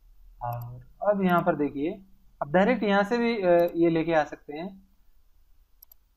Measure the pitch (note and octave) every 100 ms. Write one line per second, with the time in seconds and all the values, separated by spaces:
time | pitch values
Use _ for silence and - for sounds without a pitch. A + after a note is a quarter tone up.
0 | - - - - A#2+ A#2+ - - - -
1 | G3 G3+ F#3 F3 F3 D3+ C#3+ C#3+ D#3 G3+
2 | - - _ - C#3+ E3+ G#3 B3 G3+ G3+
3 | G3+ A#3+ A#3 A#3 F3+ F3 E3+ E3+ E3+ E3
4 | D#3+ D#3+ D3 D3+ - D3 F#3+ F#3+ _ _
5 | _ _ _ _ _ _ _ _ _ _
6 | _